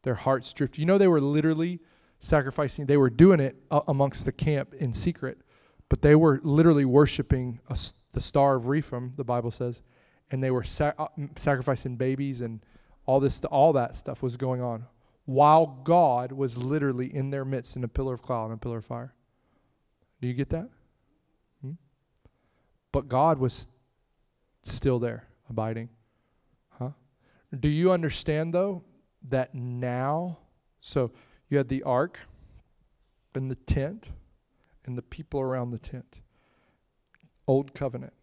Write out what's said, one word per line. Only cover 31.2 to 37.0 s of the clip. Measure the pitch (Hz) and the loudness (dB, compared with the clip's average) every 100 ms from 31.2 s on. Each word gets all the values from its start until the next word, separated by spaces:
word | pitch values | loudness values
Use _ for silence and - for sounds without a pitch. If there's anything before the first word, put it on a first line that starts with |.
| _ _ _ | _ _ _
you | 143 | -2
had | 127 | 0
the | 135 | -4
ark | - 123 175 - - - - - _ _ _ _ _ _ _ | 0 0 0 -6 -20 -20 -20 -20 _ _ _ _ _ _ _
and | 135 131 | -8 -6
the | |
tent | 123 - - 139 214 - - _ _ _ _ _ _ | -8 -4 -2 -2 -8 -18 -20 _ _ _ _ _ _
and | - 123 | -12 -12
the | |
people | 120 - 151 143 | -12 -18 -8 -6
around | 131 127 123 | -4 -4 -6
the | 120 | -8
tent. | - 127 - - _ _ _ _ _ _ _ _ | -12 -16 -18 -20 _ _ _ _ _ _ _ _